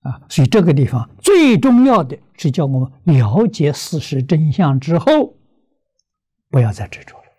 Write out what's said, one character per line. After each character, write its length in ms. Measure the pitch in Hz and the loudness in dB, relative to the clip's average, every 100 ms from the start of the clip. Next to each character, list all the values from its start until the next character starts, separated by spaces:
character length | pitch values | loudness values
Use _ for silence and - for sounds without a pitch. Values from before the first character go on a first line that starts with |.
啊， 200 | - - _ | -12 -14 _
所 160 | - | -2
以 40 | 127 | 2
这 140 | 220 | 2
个 120 | 170 | 2
地 120 | 143 | 0
方 240 | 127 120 113 - | 0 -4 -8 -6
最 380 | - 392 285 202 | 0 4 4 2
重 280 | 262 240 | 4 4
要 180 | 262 226 | 4 2
的 160 | 131 143 _ | -2 -12 _
是 180 | - 151 | -6 -4
叫 140 | 131 | -2
我 140 | 139 131 | -2 -2
们 120 | 131 - | -6 -6
了 420 | - 139 107 147 233 | 0 2 2 0 -2
解 240 | - 147 | 0 -2
事 300 | 143 - 156 | -2 -8 -8
实 200 | - 135 | -6 -6
真 300 | 131 156 156 | -2 0 0
相 260 | 139 156 135 | 0 0 -2
之 200 | 135 170 | -2 -2
后， 400 | - 311 - _ _ _ _ _ _ _ _ _ _ _ _ | 2 0 0 _ _ _ _ _ _ _ _ _ _ _ _
不 100 | 135 | -2
要 140 | 113 | -2
再 160 | 95 98 | -4 -14
执 120 | - | -16
着 120 | - - | -20 -20
了。 60 | _ | _